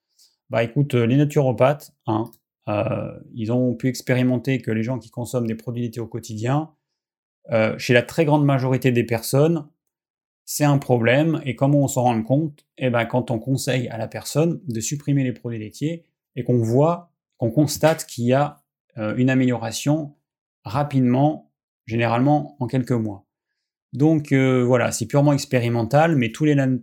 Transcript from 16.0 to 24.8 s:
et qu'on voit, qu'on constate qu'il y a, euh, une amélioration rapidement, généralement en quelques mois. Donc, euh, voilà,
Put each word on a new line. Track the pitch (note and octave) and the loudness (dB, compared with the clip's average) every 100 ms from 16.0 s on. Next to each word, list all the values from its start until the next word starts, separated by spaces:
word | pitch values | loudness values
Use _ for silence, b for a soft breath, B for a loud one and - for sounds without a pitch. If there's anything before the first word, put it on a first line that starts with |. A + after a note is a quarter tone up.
| b b _ | b b _
et | - | -8
qu'on | A#2+ B2 | -2 0
voit, | A2 B2 D#3 F3 - _ _ - | 2 4 2 2 -6 _ _ -6
qu'on | A#2 | -4
constate | D3 D3 - D3+ D#3+ - | 0 0 2 2 2 -4
qu'il | - | -4
y | A#2+ | 0
a, | C3 D3 - _ _ _ - | 2 0 -6 _ _ _ -8
euh, | G#2+ A2 | -4 0
une | B2+ | 2
amélioration | C3 B2+ A#2+ A2+ - C#3+ D#3 D3 - _ _ _ _ | 4 2 0 -4 -4 -2 -2 -2 -14 _ _ _ _
rapidement, | - B2 C#3+ C#3 B2 B2+ D3 D#3 - _ _ _ - | -6 -4 -2 2 2 4 2 0 -10 _ _ _ -6
généralement | A#2 A#2 A#2 C3+ D3+ C#3+ - | -2 0 2 2 2 0 -8
en | A#2+ | -4
quelques | C3+ A#2+ | -4 -2
mois. | B2 A2 G2 _ _ _ _ _ _ _ | -2 -2 -8 _ _ _ _ _ _ _
Donc, | B2+ D3+ D#3+ D3 | 0 2 2 2
euh, | C3+ C3 B2+ | 2 2 2
voilà, | B2 B2+ | 4 2